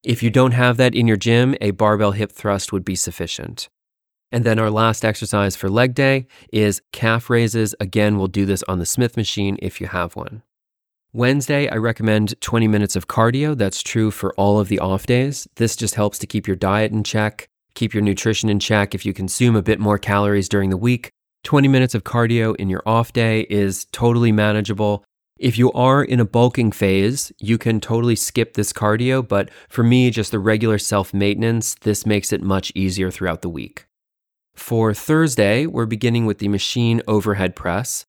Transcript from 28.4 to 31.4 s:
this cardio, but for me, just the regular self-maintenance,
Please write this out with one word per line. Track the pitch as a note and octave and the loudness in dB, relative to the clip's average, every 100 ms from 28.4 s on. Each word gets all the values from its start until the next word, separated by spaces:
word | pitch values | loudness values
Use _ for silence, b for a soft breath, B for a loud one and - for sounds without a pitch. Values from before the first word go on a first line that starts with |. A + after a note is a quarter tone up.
| A2+ | -2
this | - G#2 | -2 -4
cardio, | - G#2+ A2 B2 C3 B2 | -2 0 2 0 0 0
but | G2+ G2+ B B | -2 -2 B B
for | - | 0
me, | A#2 B2+ B2 | 4 6 4
just | A2+ G#2 | 0 -2
the | A2 | 0
regular | G2 A2 A2+ G#2 | 0 2 2 0
self-maintenance, | - G2+ F#2+ G2 G2+ G#2 | 0 -2 -2 0 0 0